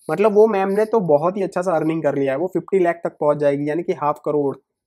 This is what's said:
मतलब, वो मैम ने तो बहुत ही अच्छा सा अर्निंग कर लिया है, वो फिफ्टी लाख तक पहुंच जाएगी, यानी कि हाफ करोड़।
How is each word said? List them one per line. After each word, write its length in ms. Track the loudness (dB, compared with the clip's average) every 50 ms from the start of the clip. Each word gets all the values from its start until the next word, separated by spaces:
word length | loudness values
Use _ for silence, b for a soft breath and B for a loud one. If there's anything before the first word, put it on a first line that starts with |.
| _ -4
मतलब, 240 | 0 2 2 4 6
वो 120 | 6 6
मैम 220 | 6 4 2 0 0
ने 160 | 0 0 0
तो 160 | 0 0 0
बहुत 360 | 2 2 2 2 2 0 -2
ही 60 | -2 -4
अच्छा 200 | -4 -4 -4 -2
सा 100 | -2 0
अर्निंग 300 | 0 0 0 -2 -2 -2
कर 120 | -2 -2
लिया 180 | 0 -2 -2 -2
है, 60 | -2
वो 80 | -4
फिफ्टी 320 | -4 -4 -6 -4 0 0 2
लाख 220 | 2 0 0 -2 -6
तक 120 | -8 -6 -2
पहुंच 180 | 0 0 0 2
जाएगी, 300 | 2 0 0 0 -2 -4
यानी 120 | -4 -4 -4
कि 100 | -4 -4
हाफ 280 | -4 -2 -4 -4 -4 -4
करोड़। 320 | -2 -2 0 0 -2 -4 -6 _ _ _ _ _